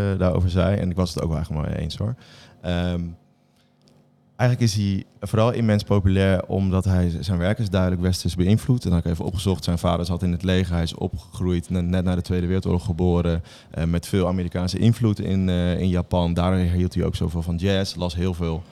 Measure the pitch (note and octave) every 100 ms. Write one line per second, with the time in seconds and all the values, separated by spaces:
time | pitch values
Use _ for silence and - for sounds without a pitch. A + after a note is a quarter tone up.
0 | G2+ F#2+ F#2 F2 F2+ F2+ F2+ G2+ F2+ E2+
1 | F2 E2 D#2+ D#2 D#2+ D#2 D2 D2 D#2 -
2 | G#2+ B2+ - - - - E2+ F2 F2+ F2
3 | E2+ E2 _ _ _ _ _ _ _ _
4 | _ _ _ - B2 B2 A#2 G2+ G2+ F#2+
5 | - _ G2+ G#2+ A#2 - A2+ G#2 - G2+
6 | F#2+ F#2+ F#2+ F#2 - F#2 F#2+ F#2 F#2+ F2+
7 | F2 E2 G2+ F2 F2+ G#2+ G2+ F#2+ F2+ F2+
8 | F#2 F#2 F2+ E2+ F2+ A2 - B2 - E2+
9 | E2+ E2+ - F2+ G2 F2 - F2 F2+ F2
10 | F2 E2+ F2+ E2+ F#2 F#2 E2+ F2 E2+ -
11 | F2+ - - - F2+ F2 - F2+ F2 F#2
12 | F2+ F2+ - F2+ F2 F#2 F2 F2 - E2+
13 | F2+ F2 E2+ E2 - - - D2+ E2 E2+
14 | - G2 F2 F#2 F2 F2+ F2+ F2 A2 A#2
15 | A2+ G#2 F2 F#2+ F#2 F2 F2 E2+ F#2 F2+
16 | - F2+ F2 E2+ F2+ F#2+ F2 F2+ F2+ F2
17 | E2 - E2+ E2+ E2+ E2+ G2 F#2+ G2 F2
18 | F2+ E2 F#2 F2 E2+ D#2+ -